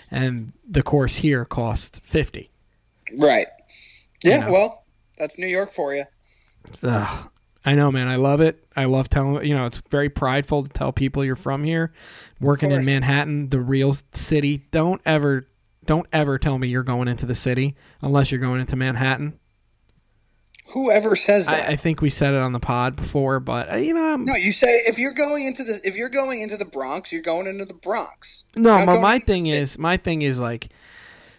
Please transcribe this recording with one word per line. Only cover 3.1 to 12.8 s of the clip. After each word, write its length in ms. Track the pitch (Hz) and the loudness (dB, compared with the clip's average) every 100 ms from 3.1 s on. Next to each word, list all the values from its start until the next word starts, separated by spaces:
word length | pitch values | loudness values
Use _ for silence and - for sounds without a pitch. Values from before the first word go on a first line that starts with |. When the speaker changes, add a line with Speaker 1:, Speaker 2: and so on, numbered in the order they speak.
| 117 | 2
Speaker 2:
Right. 300 | 147 127 - - _ - - - _ _ | 4 4 0 -8 _ -20 -20 -20 _ _
Yeah. 140 | 170 - | 4 4
Speaker 1:
You 80 | |
know? 80 | 110 | 4
Speaker 2:
Well, 320 | 185 214 - _ _ _ - | 4 4 -2 _ _ _ -8
that's 200 | 151 - | -8 -6
New 80 | 185 | -4
York 260 | 180 202 | -2 -4
for 220 | - 143 | -4 -4
you. 100 | 139 139 _ _ _ _ _ - - | -4 -8 _ _ _ _ _ -20 -8
Speaker 1:
Ugh. 460 | 127 110 104 - - _ _ _ | -2 -2 -2 -8 -14 _ _ _
I 100 | 139 | 2
know, 180 | 143 143 | 4 4
man. 160 | 135 127 | 2 0
I 80 | 127 | 0
love 240 | 135 147 | 2 4
it. 240 | 160 - _ | 4 2 _
I 120 | - 131 | -4 0
love 220 | 131 127 | 0 2
telling, 380 | 151 139 143 147 | 0 0 -2 0
you 80 | |
know, 120 | 143 120 | 0 -2
it's 140 | - - | -6 -4
very 200 | 143 143 | -2 0
prideful 560 | - 135 135 139 147 | -2 0 0 0 -2
to 40 | 139 | -2
tell 220 | - 135 | -4 -4
people 340 | 131 135 139 | -2 -2 -2
you're 120 | 135 127 | -2 -4
from 260 | 135 135 | -4 -4
here. 300 | 151 165 165 - - - - - | -2 0 -2 -6 -20 -20 -20 -2
Working 300 | 135 143 143 | 0 2 2
in 20 | |
Speaker 2:
Of 60 | |
course. 80 | 139 | 2